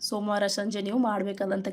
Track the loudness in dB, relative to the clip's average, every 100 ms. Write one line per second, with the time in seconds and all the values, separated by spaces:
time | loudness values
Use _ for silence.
0 | -4 -2 0 2 2 0 -2 -2 0 2
1 | 2 2 -2 -2 0 0 -2